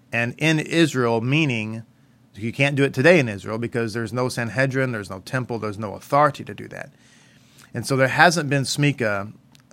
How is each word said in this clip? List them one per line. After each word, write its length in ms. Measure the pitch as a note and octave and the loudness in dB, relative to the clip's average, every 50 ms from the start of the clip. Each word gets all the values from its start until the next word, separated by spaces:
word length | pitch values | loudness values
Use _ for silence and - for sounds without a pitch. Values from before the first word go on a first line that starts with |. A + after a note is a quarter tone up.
| _ _ | _ _
And 240 | - A#2 A#2+ B2 A#2+ | -4 -2 -2 -2 -2
in 220 | - D3+ D#3+ D#3+ D#3 | 0 0 2 2 0
Israel, 600 | - - - E3 E3+ D3 B2 B2+ B2 A#2 A#2 A2+ | 0 0 2 2 2 2 2 0 0 2 0 0
meaning 640 | A2+ B2+ C#3+ D#3+ D#3+ C#3 A#2+ A2 G#2+ G#2+ A2+ A2+ A2+ _ _ _ _ _ _ _ _ _ - | 0 0 2 2 2 0 0 -2 -4 -6 -8 -10 -12 _ _ _ _ _ _ _ _ _ -14
you 200 | - A2 A2+ - | -10 -8 -4 -2
can't 220 | - C#3 C#3+ D3 | 0 0 2 2
do 80 | C#3 C#3 | 2 0
it 100 | C3 - | 2 2
today 260 | C3 C3 E3 F#3 D#3+ | 4 6 6 8 6
in 80 | B2+ | 6
Israel 300 | A2+ G2+ G2 - G#2 G#2+ | 2 -2 -6 -6 -6 -6
because 360 | A2+ A#2+ A2+ - A#2 A#2 A2 G2 | -4 -4 -4 -2 -2 -4 -2 -4
there's 200 | A#2 A2+ G2+ A2+ | -4 -6 -4 -2
no 160 | B2 B2+ A#2+ | -2 -2 -2
Sanhedrin, 600 | - B2+ A#2 A#2 G2 B2+ C3+ C3+ B2+ C3+ C3 B2+ | -2 -4 -6 -2 0 0 0 2 2 0 0 0
there's 180 | A#2+ G#2+ G2 F#2 | -2 -6 -8 -8
no 100 | F#2+ F#2+ | -12 -14
temple, 400 | - - - C3 A#2+ - A#2+ G#2+ | -8 -6 -4 -4 -4 -4 -4 -4
there's 180 | G#2+ G#2+ G2+ | -4 -6 -6
no 160 | G2+ A2+ G2+ F#2+ | -6 -8 -8 -8
authority 480 | G2 - - C#3+ C#3+ D3 C#3+ C#3 - - | -10 -6 0 4 4 4 4 2 -2 -10
to 80 | - G#2 | -14 -14
do 140 | - - - | -14 -14 -14
that. 220 | - G1+ - - - _ _ _ _ _ _ _ _ _ _ _ _ - - - - | -14 -14 -16 -16 -20 _ _ _ _ _ _ _ _ _ _ _ _ -20 -18 -12 -10
And 120 | A#2+ G#2 | -8 -4
so 120 | - C#3 | -2 0
there 100 | C3 C3 | 2 2
hasn't 420 | B2 - C#3+ E3 F3+ E3 E3+ D3+ C3 | 4 6 6 6 6 6 2 0 0
been 140 | C#3+ C#3 B2+ | 0 0 -2
smicha, 720 | - - C#3+ D3 C#3+ C3+ - A#2+ G#2+ G#2 G2 G2+ G#2+ - - _ _ _ _ _ - | -2 -2 0 0 0 0 0 -2 -2 -2 -4 -6 -10 -14 -20 _ _ _ _ _ -20